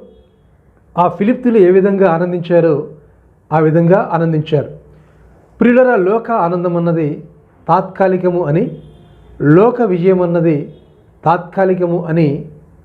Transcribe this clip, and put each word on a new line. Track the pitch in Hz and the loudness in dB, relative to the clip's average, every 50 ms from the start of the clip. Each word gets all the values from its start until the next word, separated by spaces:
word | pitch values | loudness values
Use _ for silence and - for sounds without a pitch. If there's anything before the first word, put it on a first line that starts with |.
| - - - - _ _ _ _ _ _ _ _ _ _ _ _ _ _ - 170 | -16 -20 -20 -20 _ _ _ _ _ _ _ _ _ _ _ _ _ _ -4 -2
ఆ | 175 175 | -2 -2
ఫిలిప్తీయులు | 175 - 202 214 247 247 - 240 226 220 | -2 -2 -2 -2 -2 -2 0 0 2 4
ఏ | 185 175 | 4 4
విధంగా | 185 190 185 180 196 196 196 185 | 4 4 2 2 0 2 0 0
ఆనందించారో | 165 165 180 180 175 180 165 170 180 170 165 165 147 135 151 - - - - _ _ _ _ _ _ _ _ - 151 | 0 0 -2 -4 -4 -6 -4 0 0 2 2 2 0 -2 -4 -8 -14 -20 -20 _ _ _ _ _ _ _ _ -4 -2
ఆ | 156 | 0
విధంగా | 160 160 156 170 170 170 180 208 - - - | 2 2 2 2 2 4 2 2 0 0 -4
ఆనందించారు. | 165 165 165 160 151 151 - 156 143 - - - - - - - - _ _ _ _ _ - _ _ _ _ _ - | -2 -2 -2 -2 -2 -2 -2 -2 -2 -2 -4 -10 -18 -20 -20 -20 -20 _ _ _ _ _ -20 _ _ _ _ _ 0
ప్రియులరా, | - 240 240 247 254 254 247 | 2 2 4 4 4 4 2
లోక | 214 175 185 214 226 226 - | 2 0 0 0 -2 -2 -4
ఆనందం | 233 220 175 170 175 175 175 180 170 170 | -4 -2 -2 -2 -2 -2 -4 -2 -2 -2
అన్నది | 170 170 170 165 160 143 156 - - - - - _ _ _ _ _ - | -2 -2 -2 -2 -2 -4 -6 -8 -14 -20 -20 -20 _ _ _ _ _ -2
తాత్కాలికము | 165 185 190 190 - - 196 190 190 180 185 180 175 175 175 | 0 0 -2 -2 -4 -2 0 0 0 0 -2 -2 -2 -2 -2
అని, | 143 147 156 - - - - - - - - - - - - - - - - | -2 -2 -2 -2 -4 -6 -12 -18 -20 -20 -20 -20 -20 -20 -20 -20 -20 -10 -2
లోక | - 143 151 175 208 240 233 240 | 2 4 4 6 6 4 2 0
విజయం | 240 208 180 170 170 190 190 180 | -2 -2 -2 0 0 2 2 2
అన్నది | 180 170 170 175 165 170 156 143 - - - - - _ _ _ _ _ _ _ - | 0 0 0 0 0 0 0 -2 -4 -8 -16 -20 -20 _ _ _ _ _ _ _ -2
తాత్కాలికము | 151 170 175 175 - - 196 190 190 185 180 180 170 170 175 170 | 0 0 0 -2 -6 -4 -2 0 0 0 0 -2 -2 -2 -4 -4
అని | 165 160 170 165 143 135 - - - - - - - _ - _ | -2 0 0 0 0 0 -4 -8 -14 -18 -20 -20 -20 _ -20 _